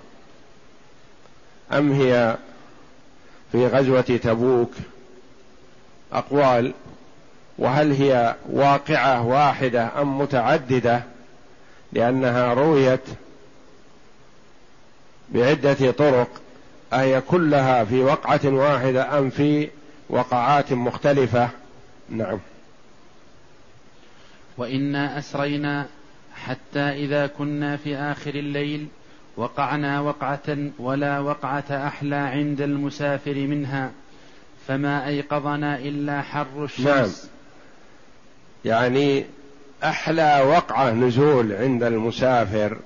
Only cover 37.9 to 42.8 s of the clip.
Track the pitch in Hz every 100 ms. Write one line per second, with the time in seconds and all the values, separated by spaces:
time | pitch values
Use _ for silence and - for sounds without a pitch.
37.9 | - - - - - - - 113 113 123
38.9 | 131 143 139 - - - - - - 156
39.9 | 151 - 160 156 143 135 165 - 110 131
40.9 | 113 123 120 147 135 113 98 127 123 117
41.9 | 113 113 110 127 123 107 107 104 110